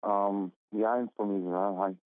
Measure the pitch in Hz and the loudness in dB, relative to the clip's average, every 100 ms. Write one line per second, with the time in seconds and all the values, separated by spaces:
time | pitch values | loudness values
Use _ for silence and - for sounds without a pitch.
0 | 101 101 101 101 95 _ _ 107 110 123 | 2 2 2 0 -4 _ _ -2 2 2
1 | 120 - 104 98 90 90 101 92 98 92 | -2 -2 -2 0 0 0 0 0 -2 -2